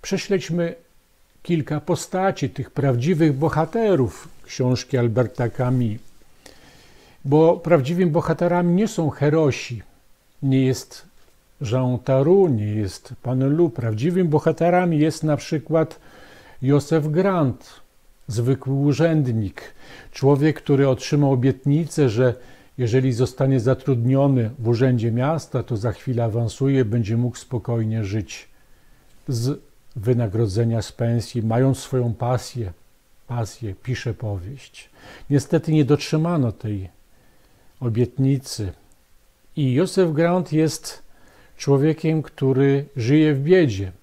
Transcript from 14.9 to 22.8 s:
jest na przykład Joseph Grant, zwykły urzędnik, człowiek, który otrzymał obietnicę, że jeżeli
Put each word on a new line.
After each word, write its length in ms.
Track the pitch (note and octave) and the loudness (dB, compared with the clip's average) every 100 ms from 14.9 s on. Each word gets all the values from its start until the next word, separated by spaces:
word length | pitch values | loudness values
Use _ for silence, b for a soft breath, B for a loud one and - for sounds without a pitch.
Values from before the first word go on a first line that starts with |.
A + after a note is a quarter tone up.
| D#3 | 2
jest 260 | D#3 D3+ | 0 0
na 120 | D#3 C#3+ | -2 -2
przykład 640 | - D#3 - D#3+ D#3+ - B B B B B B | -4 -6 -2 -2 -2 -6 B B B B B B
Joseph 440 | C3 C#3+ C#3 D#3+ D3+ | 0 0 2 -2 0
Grant, 720 | D3+ F#3+ F#3 C#3 - - - - _ _ _ - | 0 2 2 0 -2 -14 -20 -20 _ _ _ -8
zwykły 460 | G2+ A#2+ C3+ B2+ | -2 0 -2 -2
urzędnik, 880 | C#3 C#3+ C3+ E3 D#3+ B2+ A2+ G2 - - B B B B | 0 0 2 2 2 0 -2 -4 -8 -20 B B B B
człowiek, 500 | - C3+ C#3+ D#3 D3 | 0 2 4 2 -2
który 260 | - C#3 C#3 | 0 2 2
otrzymał 440 | B2+ - D3 C#3+ | 0 -2 0 2
obietnicę, 760 | C3 B2+ B2+ C#3+ D3 D#3+ - C3+ | 2 0 0 0 0 0 0 0
że 260 | G#2+ B2+ A#2 B B B | 4 0 0 B B B
jeżeli 340 | - | -4